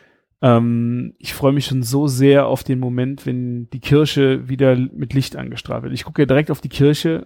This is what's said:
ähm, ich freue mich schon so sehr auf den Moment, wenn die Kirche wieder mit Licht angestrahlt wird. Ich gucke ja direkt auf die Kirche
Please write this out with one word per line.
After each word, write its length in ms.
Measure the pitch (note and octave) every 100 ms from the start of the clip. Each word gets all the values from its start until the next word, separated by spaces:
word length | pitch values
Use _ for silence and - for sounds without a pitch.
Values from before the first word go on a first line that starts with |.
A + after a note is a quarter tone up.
| _ _ _ -
ähm, 760 | B2 A#2 A#2 A#2 A#2 A#2+ B2 -
ich 160 | -
freue 200 | - C3+
mich 120 | C#3+ C3
schon 180 | C3
so 240 | A#2 C3+ D3
sehr 380 | B2+ C#3 C#3 B2
auf 160 | C3
den 160 | - B2+
Moment, 460 | B2 B2 B2+ C#3 C#3
wenn 440 | B2+ B2 A#2+ A#2
die 80 | B2+
Kirche 680 | - C#3+ D3+ D3 C3+ C3 B2+
wieder 280 | C3 C3+ B2+
mit 380 | C3 D3+ B2
Licht 220 | C3+ B2+ C#3
angestrahlt 480 | B2+ A#2+ - A#2
wird. 100 | C3
Ich 120 | C3 -
gucke 160 | D#3
ja 40 | C#3
direkt 240 | C3 D#3
auf 100 | D3
die 80 | C3+
Kirche 560 | - C#3+ D3+ E3 D#3+